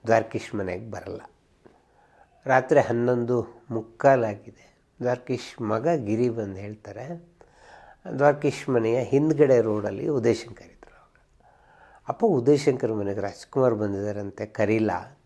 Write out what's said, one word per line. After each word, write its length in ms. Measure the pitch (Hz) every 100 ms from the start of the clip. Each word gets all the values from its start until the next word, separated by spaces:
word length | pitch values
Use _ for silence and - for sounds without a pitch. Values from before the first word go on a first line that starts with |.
| -
ದ್ವಾರಕೀಶ್ 480 | 113 110 117 -
ಮನೆಗೆ 360 | 104 95 90 113
ಬರಲ್ಲ. 320 | 95 98 90 - _ _ _ _ _ _ _ _ _ _ _ 135
ರಾತ್ರಿ 340 | 131 127 147
ಹನ್ನೊಂದು 840 | 127 117 120 123 120 123 113 - -
ಮುಕ್ಕಾಲಾಗಿದೆ. 1040 | 113 110 _ 139 131 110 104 - - _ _ _ _
ದ್ವಾರಕೀಶ್ 600 | 123 123 - 123 - -
ಮಗ 260 | 110 110 147
ಗಿರಿ 400 | 165 104 110 123
ಬಂದು 320 | 113 101 95
ಹೇಳ್ತಾರೆ, 760 | 101 107 104 101 135 170 - _ - _ - - - _ 110 131
ದ್ವಾರಕೀಶ್ 500 | 147 147 143 - -
ಮನೆಯ 320 | 123 113 123
ಹಿಂದ್ಗಡೆ 600 | 120 139 156 143 143 123
ರೋಡಲ್ಲಿ 480 | 110 104 104 98 -
ಉದಯಶಂಕರ್ 580 | 143 113 110 - - -
ಇದ್ರು 300 | _ - _
ಅವಾಗ. 240 | _ _ _ _ _ _ _ _ - - -
"ಅಪ್ಪ, 160 | -
ಉದಯಶಂಕರ್ 680 | 226 147 120 147 147 127 117
ಮನೆಗೆ 280 | 107 101 101
ರಾಜ್ಕುಮಾರ್ 540 | 98 - - 139 127
ಬಂದಿದ್ದಾರಂತೆ, 720 | 107 104 98 104 104 101 - 107
ಕರೀಲಾ?" 720 | - 104 110 107 90 - -